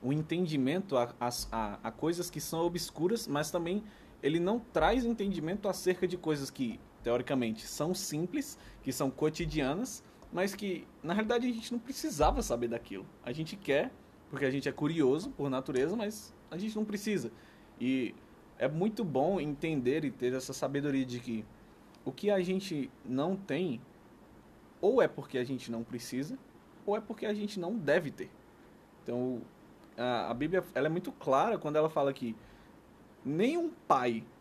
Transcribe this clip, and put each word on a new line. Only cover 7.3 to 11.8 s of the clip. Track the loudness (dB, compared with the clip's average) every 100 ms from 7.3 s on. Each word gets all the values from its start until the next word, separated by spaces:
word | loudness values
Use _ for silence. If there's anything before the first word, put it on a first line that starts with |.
| 0 2 -2 -6
são | -4 -2
simples, | -2 -2 -2 -2 -2 -4 -8 -18 -10
que | -6
são | 0 -2
cotidianas, | 2 0 0 -2 0 0 0 -2 -6 -16 -20 -10
mas | -2 -2
que, | -2 -4 -4 -8 -12
na | -2
realidade, | 0 2 2 2
a |
gente | -2 -4
não |
precisava | -6